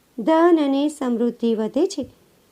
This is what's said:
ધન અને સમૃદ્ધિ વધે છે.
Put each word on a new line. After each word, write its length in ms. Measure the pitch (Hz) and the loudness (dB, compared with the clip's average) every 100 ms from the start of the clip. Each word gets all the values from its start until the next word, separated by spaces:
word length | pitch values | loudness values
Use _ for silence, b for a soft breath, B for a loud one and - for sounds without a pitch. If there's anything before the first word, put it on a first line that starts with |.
| _ - | _ -6
ધન 380 | 220 320 339 320 | 0 2 4 4
અને 240 | 285 269 294 | 2 0 -2
સમૃદ્ધિ 640 | 294 254 233 240 233 233 | -4 -4 -2 -2 -2 -2
વધે 320 | 220 214 262 381 | -2 -2 -2 -2
છે. 160 | - 247 - _ _ _ | -4 -12 -14 _ _ _